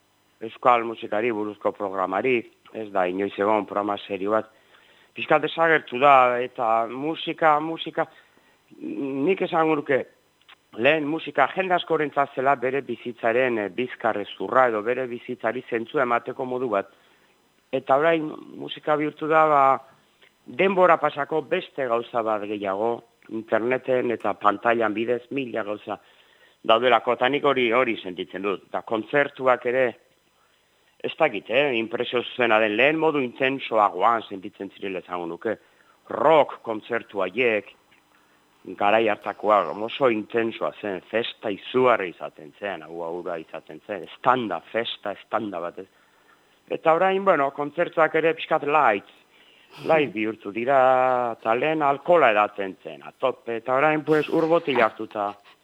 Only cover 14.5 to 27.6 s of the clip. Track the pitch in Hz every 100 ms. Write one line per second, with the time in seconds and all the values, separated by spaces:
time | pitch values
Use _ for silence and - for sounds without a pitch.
14.5 | 120 127 110 107 127 127 120 - 120 113
15.5 | 120 - 117 113 151 123 117 - 123 127
16.5 | 127 127 101 - _ _ _ _ _ _
17.5 | _ _ 135 127 135 160 165 151 - -
18.5 | - 143 - - 151 151 151 156 160 156
19.5 | 147 135 127 - _ _ _ _ _ -
20.5 | 123 190 185 180 160 151 143 139 156 127
21.5 | 180 - - 127 117 117 120 110 107 104
22.5 | 107 98 98 113 120 - _ - 113 110
23.5 | 110 117 131 127 127 123 110 107 92 104
24.5 | 101 117 117 110 104 117 120 - 139 123
25.5 | 113 101 104 - 98 _ _ _ _ _
26.5 | _ - 113 123 113 - 117 123 139 143
27.5 | 131